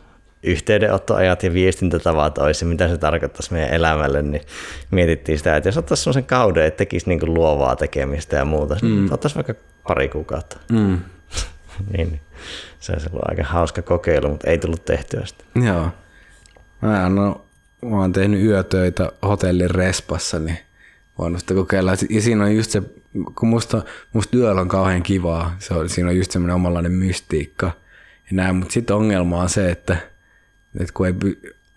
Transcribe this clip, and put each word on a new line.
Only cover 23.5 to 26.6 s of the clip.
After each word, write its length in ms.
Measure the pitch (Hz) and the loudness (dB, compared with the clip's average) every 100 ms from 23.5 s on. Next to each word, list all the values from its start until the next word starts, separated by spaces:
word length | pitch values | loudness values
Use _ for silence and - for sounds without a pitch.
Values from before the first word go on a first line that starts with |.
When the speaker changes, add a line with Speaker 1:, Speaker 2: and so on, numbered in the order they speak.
| 117 - 113 - - - | 0 0 -4 -4 -14 -6
Speaker 2:
musta 240 | 113 101 123 | -4 0 2
yöllä 240 | 117 95 | 4 2
on 60 | 92 | 2
kauhean 360 | 95 95 90 | 2 2 2
kivaa, 520 | 85 95 87 82 85 90 | 0 0 0 -2 -4 -6
se 140 | - | -4
on, 160 | 85 85 | -2 -2
siinä 200 | 92 87 | -2 0
on 80 | 92 | 0
just 140 | 85 | 0
semmoinen 240 | 92 87 | 0 0
omanlainen 360 | 90 | 2